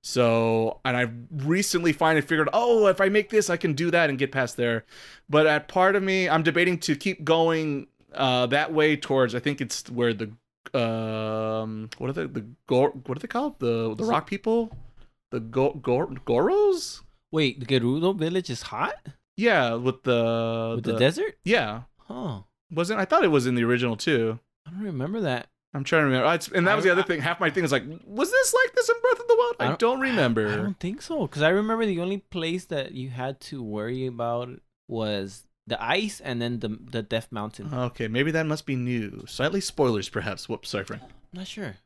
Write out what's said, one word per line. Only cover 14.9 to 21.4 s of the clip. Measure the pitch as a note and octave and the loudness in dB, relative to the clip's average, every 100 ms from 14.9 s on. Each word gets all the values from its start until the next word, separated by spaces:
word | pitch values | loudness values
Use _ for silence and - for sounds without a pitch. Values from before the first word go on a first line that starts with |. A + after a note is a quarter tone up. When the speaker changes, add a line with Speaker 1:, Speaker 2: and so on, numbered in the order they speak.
| - - _ _ | -20 -20 _ _
Speaker 1:
The | B2 | -8
Go-, | A2+ B2 C#3 | -4 0 0
Gor-, | D3 B2 B2 D#3+ | 0 0 0 0
Goros? | - - - F3 G4 G#4 F#4 - - - _ _ | -6 0 2 4 4 4 2 -4 -12 -20 _ _
Speaker 2:
Wait, | D#3+ C#3+ A#2+ | 0 0 0
the | A#2+ | 0
Gerudo | C3+ A#2+ C#3+ F3 G3 | 2 4 2 0 0
village | D#3+ F#3 F3+ | -2 -2 -4
is | A#2+ | -8
hot? | - B2+ D3+ D#5 - - _ - | -8 -4 -4 -4 -14 -20 _ 0
Speaker 1:
Yeah, | A#3 F#3 A#2+ A#2 | 2 4 2 2
with | B2+ B2+ | -2 -2
the, | C3 A#2+ A#2 A#2 A2+ A2+ A2+ A#2 | 2 2 2 0 0 -2 -4 -4
Speaker 2:
With | A#2 | -2
the | |
Speaker 1:
the | A2+ | 2
Speaker 2:
desert? | C3 F3+ G4+ - | 2 2 -6 -6